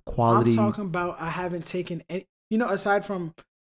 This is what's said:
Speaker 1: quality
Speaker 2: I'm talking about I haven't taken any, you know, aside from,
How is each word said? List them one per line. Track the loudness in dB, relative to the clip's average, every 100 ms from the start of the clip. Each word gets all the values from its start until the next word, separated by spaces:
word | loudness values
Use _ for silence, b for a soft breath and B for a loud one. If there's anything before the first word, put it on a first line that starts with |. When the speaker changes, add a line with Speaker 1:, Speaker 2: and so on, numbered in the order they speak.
| -8
Speaker 1:
quality | 0 4 6 6
Speaker 2:
I'm | 6
talking | 4 0
about | -4 -4 -4 -6
I | -8
haven't | -6 -4 -6 -6
taken | -6 -6 -8 -8
any, | -10 -10 _ -4
you | 0
know, | 0
aside | 0 0 0 0
from, | -6 -8 -12 -20 _